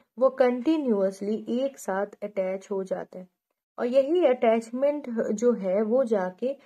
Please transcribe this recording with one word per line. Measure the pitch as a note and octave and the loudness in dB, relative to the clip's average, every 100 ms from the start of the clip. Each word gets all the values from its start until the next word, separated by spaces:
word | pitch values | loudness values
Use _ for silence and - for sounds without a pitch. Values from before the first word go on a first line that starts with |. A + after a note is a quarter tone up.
| _ - | _ 0
वो | C4 | 0
कंटिन्यूअसली | C4 B3+ B3 A#3+ D#4+ C4+ G#3 G3 F#3+ G3+ G#3+ A3 | 4 2 2 0 0 0 0 0 -2 -4 -4 -4
एक | A#3 C4+ C4+ | -4 -4 -6
साथ | - F#3+ G3+ - | -6 -4 -4 -6
अटैच | G#3 G#3 F#3 F#3+ G3 | -10 -4 -4 -4 -6
हो | G3 | -6
जाते | F#3+ F3+ F3 F#3 | -4 -6 -8 -14
हैं | F#3 _ _ _ _ - | -18 _ _ _ _ -6
और | A#3+ | 0
यही | C4 C4+ F4 D#4 | 2 4 4 4
अटैचमेंट | B3 A#3 A3+ A3+ B3 C#4+ D4 C4 | 4 4 2 0 -2 0 -2 -4
जो | A3+ - G#3+ A#3+ | -4 -2 0 2
है | A3 F#3+ F#3+ | 2 0 0
वो | G#3+ B3 | 2 2
जाके | C4 G#3+ F#3 F3+ B3 C#4 | 2 0 -2 -4 -6 -6